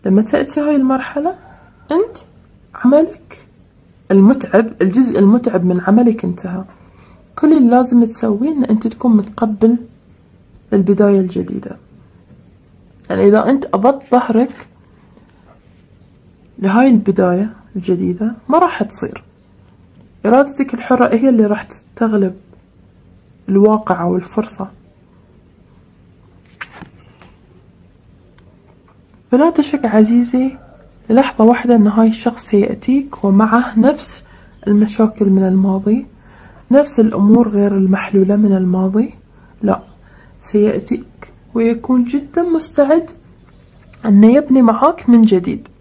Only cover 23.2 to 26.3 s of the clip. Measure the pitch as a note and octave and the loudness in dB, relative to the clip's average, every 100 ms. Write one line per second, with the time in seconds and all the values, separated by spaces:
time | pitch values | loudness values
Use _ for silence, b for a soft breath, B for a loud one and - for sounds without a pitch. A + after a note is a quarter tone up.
23.2 | _ _ - G3 G#3+ G#3+ G#3+ F3 F3 F3+ | _ _ -2 2 4 2 -2 -4 -2 -4
24.2 | F3+ - G#3+ - G3 _ _ _ _ _ | -4 -8 -8 -12 -16 _ _ _ _ _
25.2 | _ _ _ _ _ _ _ _ _ _ | _ _ _ _ _ _ _ _ _ _
26.2 | _ | _